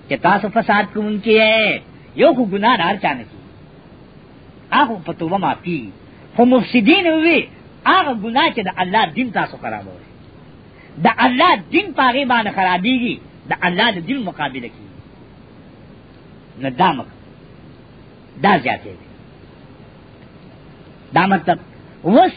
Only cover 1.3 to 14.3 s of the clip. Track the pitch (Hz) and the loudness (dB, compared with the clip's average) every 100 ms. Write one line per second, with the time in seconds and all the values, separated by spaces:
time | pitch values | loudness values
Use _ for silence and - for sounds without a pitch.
1.3 | 220 220 220 214 127 - - - 143 277 | 4 4 2 0 -2 -8 -20 -12 2 2
2.3 | 254 220 196 214 254 170 202 175 131 110 | 4 -2 0 2 2 0 -2 -4 -4 -10
3.3 | - - - - - - - - - - | -20 -20 -20 -20 -20 -20 -20 -20 -20 -20
4.3 | - - - - 226 277 214 160 - 165 | -20 -20 -20 -2 0 0 -2 -8 -8 -4
5.3 | 196 160 117 175 160 107 - - - - | -2 -2 -2 -6 -6 -8 -16 -20 -20 -6
6.3 | - 247 254 185 247 202 381 349 320 330 | 2 4 4 2 2 4 4 2 2 2
7.3 | 294 - - - - 247 370 311 233 220 | 2 -2 -12 -20 -4 2 2 2 -4 -4
8.3 | 233 320 - 190 180 185 214 185 151 254 | 0 0 -2 -6 -4 -2 0 0 -2 -4
9.3 | 196 151 135 127 107 98 90 87 - - | -4 -6 -8 -10 -10 -12 -18 -20 -20 -20
10.3 | - - - - - - - 180 226 247 | -20 -20 -20 -20 -20 -20 -2 -2 2 0
11.3 | 254 349 277 160 294 403 285 285 247 269 | 4 2 2 0 -2 -2 0 0 0 0
12.3 | 240 208 - 185 180 202 262 233 131 - | 0 0 -2 0 0 0 -2 -2 -6 -14
13.3 | - - 165 180 180 233 185 165 277 190 | -20 -10 -4 -2 0 -2 -2 -6 -6 -8